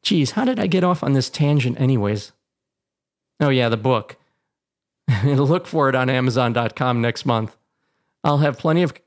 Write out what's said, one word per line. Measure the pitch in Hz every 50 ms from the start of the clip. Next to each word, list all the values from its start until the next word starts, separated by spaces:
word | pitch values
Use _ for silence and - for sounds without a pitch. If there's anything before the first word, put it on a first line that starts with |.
Geez, | _ - 208 165 139 127
how | - 214 262
did | 247 254 -
I | 202
get | 185 160 185 180
off | 180 180 - -
on | 143 139
this | 135 123 -
tangent | - - 151 143 147 147 123 127 120 -
anyways? | 131 127 135 117 101 101 107 104 - - _ _ _ _ _ _ _ _ _ _ _ _ _ _ _ _ _ _ _ _ _ _
Oh | 156 143
yeah, | 135 127 123 117
the | 117
book. | 107 107 131 127 110 - - - _ _ _ _ _ _ _ _ _ _ _ _
<laughs> | _ _ _ _ _ _ - 123 98 104
Look | 139 143 135 143 135 165 180 180
for | - - 160 143
it | 135 131
on | 131 127 127
Amazon | 131 127 127 127 113 131 123 117
dot | 113 120 117 110 -
com | - 131 127 120 117
next | 117 117 117 - -
month. | 127 120 113 110 107 - _ _ _ _ _ _ _ _ _ _ _ _ _ -
I'll | 143 147 143
have | 151 147 127
plenty | - - 165 156 170
of | 180 143 - - _